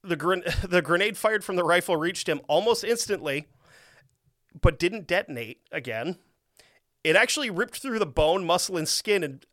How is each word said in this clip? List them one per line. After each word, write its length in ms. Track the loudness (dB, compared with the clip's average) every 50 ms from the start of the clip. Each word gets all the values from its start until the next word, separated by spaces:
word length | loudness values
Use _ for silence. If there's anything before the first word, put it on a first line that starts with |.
the 140 | -4 -4 -4
gren-, 280 | -2 0 0 0 0 -2 -4 -2
<laughs> 140 | -2 -2 2
the 140 | 2 2
grenade 340 | 2 4 2 2 2 0 -2
fired 280 | 0 0 0 0 0 -2
from 120 | -2 -2
the 80 | 0 2
rifle 320 | 4 2 2 4 2 0
reached 320 | 0 0 -2 -4 -4 -2 -2
him 120 | -2 -2 0
almost 380 | 2 2 4 4 4 0 2 0
instantly, 640 | -2 -2 -2 0 -4 -4 -4 -2 -4 -4 -4 -6 _ _ _ _ _ -20 -20 -20 _ _ _ _ _ _ _ _ _ _ _ _ _ _ 0
but 180 | 0 0 2 2
didn't 280 | -2 -2 -2 -4 -4
detonate 540 | -2 -2 -2 -2 -4 -8 -10 -8 -10 -12 _ _ _
again. 460 | -10 -10 -8 -6 -8 -6 -6 -6 -8 -8 _ _ _ _ _ _ _ -20 _ _ _ _ _ _ _ _
It 140 | _ 4 4
actually 320 | 4 4 4 0 -2 -2 -4
ripped 260 | -2 -4 -4 -4 -6 -10
through 200 | -6 -4 0 0
the 80 | -2
bone, 380 | 0 2 2 4 4 4 2 2
muscle, 320 | 2 2 2 2 -2 -2
and 120 | -4 -2 -2
skin 360 | -2 -4 0 0 0 2 0
and 200 | -4 -8 -12 _ _